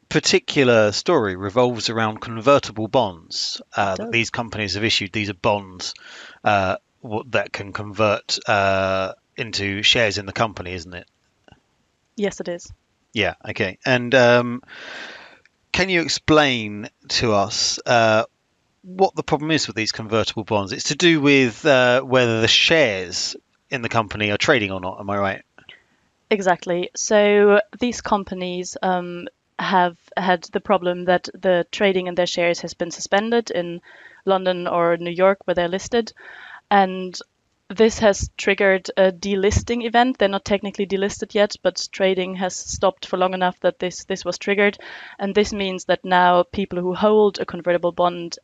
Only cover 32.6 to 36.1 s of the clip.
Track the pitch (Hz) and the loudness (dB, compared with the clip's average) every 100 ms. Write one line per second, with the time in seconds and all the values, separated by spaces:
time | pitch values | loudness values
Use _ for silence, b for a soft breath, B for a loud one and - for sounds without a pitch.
32.6 | 170 - 170 - - 196 226 233 226 - | -6 -8 -8 -8 -2 -2 0 -2 -2 -6
33.6 | 175 170 B B B B - 190 185 180 | -6 -10 B B B B 0 0 0 -2
34.6 | 180 175 170 170 170 170 190 196 - 175 | -2 0 2 0 -2 2 2 2 -2 -2
35.6 | 175 185 - 233 226 | 0 -2 -2 -2 -4